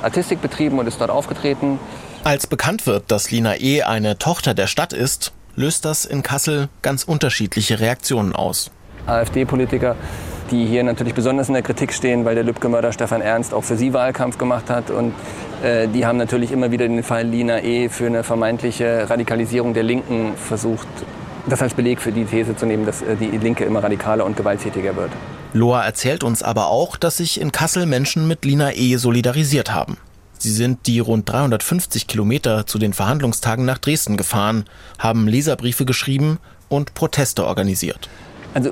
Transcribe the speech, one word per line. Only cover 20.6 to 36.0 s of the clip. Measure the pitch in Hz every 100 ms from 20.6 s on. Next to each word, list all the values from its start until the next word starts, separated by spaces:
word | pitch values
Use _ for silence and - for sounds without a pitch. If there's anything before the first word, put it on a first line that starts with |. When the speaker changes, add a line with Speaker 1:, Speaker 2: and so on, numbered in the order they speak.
| 113 110 - - - - - - -
Speaker 1:
das | 127
als | 127
Beleg | - 120 123
für | 120
die | 110
These | 107 110 110 107
zu | 117
nehmen, | 110 107
dass, | 104
äh, | - 107
die | 110
Linke | 107 113 117
immer | 98 107
radikaler | 104 98 107 110
und | 98 107
gewalttätiger | 104 101 107 95 95 92
wird. | 85 - - - -
Speaker 2:
Lohr | 110 117 123
erzählt | 104 - 123 165
uns | 120 113
aber | - 110 85
auch, | 117 175 -
dass | 170 -
sich | 165 -
in | 156
Kassel | - 160 180 175
Menschen | 127 143 165 156
mit | 165
Lina | 139 143 143
E. | 101 123 127
solidarisiert | 123 120 123 139 151 143 -
haben. | 92 - - - - - -
Sie | 110
sind | 107 123 123 120
die | 117
rund | 117 113 -
dreihundertfünfzig | 120 139 110 - 180 - - -
Kilometer | 107 104 143 123 110 104
zu | 107
den | 107
Verhandlungstagen | - 98 143 127 - 120 113
nach | 127 127
Dresden | - 156 - 104
gefahren, | 98 110 104 113 104 - - -
haben | 113 117 107
Leserbriefe | 120 151 143 120 117 131
geschrieben | 123